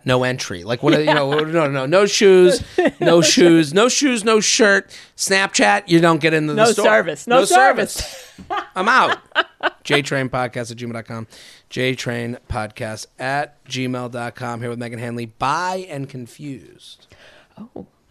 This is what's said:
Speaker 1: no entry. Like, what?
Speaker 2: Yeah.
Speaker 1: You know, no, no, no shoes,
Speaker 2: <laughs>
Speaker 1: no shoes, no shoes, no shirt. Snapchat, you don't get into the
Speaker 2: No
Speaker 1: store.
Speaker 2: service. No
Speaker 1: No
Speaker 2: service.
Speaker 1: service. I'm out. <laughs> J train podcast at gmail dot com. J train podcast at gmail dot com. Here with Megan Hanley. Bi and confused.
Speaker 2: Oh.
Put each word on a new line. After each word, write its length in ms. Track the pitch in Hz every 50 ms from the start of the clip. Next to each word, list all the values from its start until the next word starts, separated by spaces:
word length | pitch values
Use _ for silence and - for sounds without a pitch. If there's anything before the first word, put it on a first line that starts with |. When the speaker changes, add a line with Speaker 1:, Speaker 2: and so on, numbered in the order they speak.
| _
Speaker 1:
no 180 | 135 127 127 127
entry. 400 | 127 127 131 - - 98 87 85
Like, 180 | 101 120 123 139
what? 100 | 147 -
Speaker 2:
Yeah. 60 | 151
Speaker 1:
You 140 | 156 156 -
know, 260 | 151 139 135 143 151
no, 280 | 156 156 160 170 156 139
no, 160 | 139 139 131
no 200 | 135 160 190 208
shoes, 580 | 202 - - 220 196 190 185 180 180 180 - - - - -
Speaker 2:
<laughs> 180 | 349 302 - -
Speaker 1:
no 200 | 175 170 170 175
shoes, 520 | 160 - - - 180 175 165 165 160 143 147
no 160 | 190 220 254
shoes, 340 | - - 277 285 247 226 190
no 160 | 233 220 214
shirt. 500 | 196 - - - 247 208 196 196 - - - - - _ _ -
Snapchat, 640 | - - 190 190 196 196 - - - 202 202 202 - -
you 120 | 165 170
don't 220 | 165 170 165 156
get 120 | 139 160 156
into 200 | 156 156 151 147
the 100 | 143 220
Speaker 2:
No 80 | 233
Speaker 1:
store. 140 | 214 208 208
Speaker 2:
service. 420 | 226 214 220 196 165 151 - - 240
No 120 | 240 262
Speaker 1:
No 60 | 277
Speaker 2:
service. 500 | - 349 247 262 269 262 240 202 - -
Speaker 1:
service. 360 | - - - - - - - - - - - 392 403 - - _
I'm 140 | 185 185 220
out. 300 | 262 254 220 277 349 - - _ - 294 330 -
<laughs> 320 | _ _ - - - _ -
J 180 | - 147 147
train 280 | 139 - 156 139 131 127
podcast 420 | - 127 127 123 - 127 120 117
at 60 | 120 117
gmail 160 | 123 117 117
dot 100 | 113 113
com. 220 | - 117 113 113 - - - - - - - _ _
J 240 | - 127 127 127 131
train 440 | - - 127 120 120 117 117 120 120 - -
podcast 580 | - 120 107 104 - - 123 110 110 107 - - _ -
at 420 | 127 131 139 143 151 160 _ _ _
gmail 460 | 135 131 131 127 127 127 123 123 120
dot 240 | 120 123 117 120 -
com. 260 | - 123 120 120 117
Here 80 | 120 120
with 100 | 120 117
Megan 200 | 120 117 120 117
Hanley. 260 | 120 120 120 120 120
Bi 600 | 113 110 _ 135 131 147 165 180 180 185 190 185 185
and 180 | 151 139 139 135
confused. 1000 | - 131 120 113 - - 151 143 135 110 78 - - _ - - - _ _ _ _ _ - - _ _ _ _ _ -
Speaker 2:
Oh. 260 | 208 240 _ - 190 - _ _ _ _